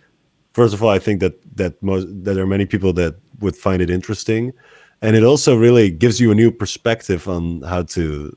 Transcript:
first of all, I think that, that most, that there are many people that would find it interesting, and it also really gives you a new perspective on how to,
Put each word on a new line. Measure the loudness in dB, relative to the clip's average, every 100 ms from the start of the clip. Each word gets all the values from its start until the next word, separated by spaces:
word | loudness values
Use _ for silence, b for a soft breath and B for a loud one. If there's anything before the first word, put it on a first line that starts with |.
| _ _ _ _ _
first | 2 2
of | 2
all, | 2
I | 2
think | 0 -2
that, | -2 -4 _ -6
that | -6 -4
most, | -4 -4 -6 -10
that | -6
there | -4
are | -2
many | -2 -2
people | 0 -2
that | 0 -2 -4 _ -8
would | -6 -4
find | -2 -2
it | -2
interesting, | -4 -6 -10 -4 -4 -4 -10 b b b b
and | 0 4
it |
also | 4 4 4 4
really | 6 6 4
gives | 2 0 2
you | 2
a |
new | 4 4
perspective | 2 -10 -6 -4 -4 -4 -6 -4
on | -6 -6 -8
how | -6 -6
to, | -6 -6 -6 -6 -12